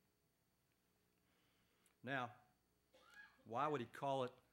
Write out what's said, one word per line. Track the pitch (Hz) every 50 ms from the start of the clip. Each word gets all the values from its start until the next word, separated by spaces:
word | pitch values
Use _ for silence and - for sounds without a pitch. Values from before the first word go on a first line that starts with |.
| _ _ _ _ _ _ _ _ _ _ _ _ _ _ _ _ _ _ _ _ _ _ _ _ _ _ _ _ _ _ _ _ _ _ _ _ _ _ _ _
Now, | - 120 139 131 123 113 - - - - _ _ _ _ _ _ _ _ - - - - - - - - - - -
why | 104 113 123 147 156
would | 147 131
he | 120
call | 113 - - 147 139 139 135 123
it | 123 - - - _